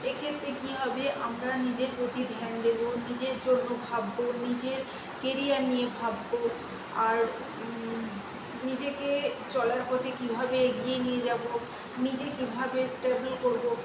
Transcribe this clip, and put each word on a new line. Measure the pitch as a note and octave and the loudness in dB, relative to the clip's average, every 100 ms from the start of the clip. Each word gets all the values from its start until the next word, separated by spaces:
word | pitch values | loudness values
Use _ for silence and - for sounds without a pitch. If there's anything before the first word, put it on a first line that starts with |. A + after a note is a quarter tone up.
এক্ষেত্রে | B3+ C4 D4 D4 C#4+ B3+ | -2 -2 -4 -4 -4 -4
কী | C4+ | -4
হবে, | C4+ C4 C4 C#4 | -2 -2 0 0
আমরা | - A#3 A#3 B3+ C4 | 0 -2 -2 0 0
নিজের | B3+ A#3 B3+ - | 0 0 0 0
প্রতি | B3 B3 A#3 A3 | -2 0 -2 -2
ধ্যান | A#3 A3+ | -4 2
দেব, | A3+ A3+ A#3 B3 A#3+ | 2 4 2 -2 -2
নিজের | B3 C4 B3+ B3+ | -2 -2 -2 4
জন্য | B3+ B3 B3 - | 4 4 -2 0
ভাববো, | A#3 G3+ - A#3+ A#3+ B3 | -2 -2 0 0 0 0
নিজের | A#3+ B3+ C4 C4 - - - | 0 0 -2 -4 -8 -10 -4
কেরিয়ার | C4 C4+ C#4 C4+ | -2 0 2 4
নিয়ে | B3+ B3 A#3+ - | 4 2 2 0
ভাববো, | A3+ G#3+ - - A#4 - - - - - | -2 -2 -2 0 0 -2 -8 -10 -6 2
আর, | A3+ A3+ A3+ - - - | 4 4 2 0 -8 -6
উম, | A3+ A#3 A3+ A3+ A3+ G3 - - - B3 | -6 -6 -4 -4 -4 -6 -8 -8 -8 -4
নিজেকে | B3+ C4 C#4+ C#4+ C#4+ C#4+ B3 - - | -2 0 -2 -2 0 2 2 -2 -2
চলার | C4 A#3 B3+ B3 | 2 4 2 2
পথে | B3+ B3+ B3+ | 0 0 -2
কীভাবে | B3 A3+ B3+ B3+ | -2 0 2 4
এগিয়ে | B3+ G#3 B3 B3+ | 4 4 0 2
নিয়ে | B3 B3 | 2 2
যাব, | A#3+ A#3 A#3 A#3+ - - - - | 2 0 0 -4 -4 -10 -10 0
নিজে | B3+ C4 | 0 0
কীভাবে | C#4+ C#4+ B3 A3+ C4 B3+ B3+ | -4 -2 -2 0 0 2 2
স্টেবল | - B3+ B3+ B3+ B3+ | 2 4 2 0 2
করব | B3+ A#3 A#3+ A3+ | 2 4 2 0